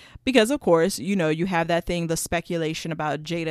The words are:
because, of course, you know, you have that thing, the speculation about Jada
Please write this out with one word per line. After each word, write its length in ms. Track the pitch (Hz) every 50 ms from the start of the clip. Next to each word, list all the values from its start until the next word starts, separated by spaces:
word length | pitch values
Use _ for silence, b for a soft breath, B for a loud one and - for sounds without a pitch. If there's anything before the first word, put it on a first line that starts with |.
| B B B B -
because, 260 | 262 247 247 214 226
of 100 | 294 -
course, 380 | - 196 170 165 165 196 - -
you 160 | - 185 202
know, 100 | 190 160 156
you 160 | 156 160 170
have 200 | 190 185 165 170
that 180 | 165 170 170 -
thing, 220 | - 175 175 170
the 80 | 165 165
speculation 720 | 165 - - 180 170 - - 175 165 160 156 160 - - 165 156
about 300 | - 151 151 160 151 151
Jada 240 | 156 170 170 165 160